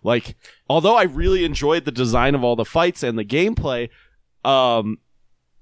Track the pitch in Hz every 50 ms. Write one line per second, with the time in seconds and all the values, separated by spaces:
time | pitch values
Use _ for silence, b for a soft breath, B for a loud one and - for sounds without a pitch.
0 | - 107 120 120 - - - b b b b b b - 135 165 156 202 233 233
1 | 190 185 131 147 170 185 190 185 170 160 135 - 143 147 160 170 135 147 120 120
2 | 127 117 117 120 120 135 143 135 123 120 120 113 110 - - 165 170 180 175 -
3 | - 123 113 113 107 104 127 156 180 214 233 - - 147 127 120 120 117 b b
4 | b b b b _ _ _ _ - 131 135 131 127 123 117 113 107 107 110 -
5 | _ _ _ _ _ _ _ _ _ _ _ _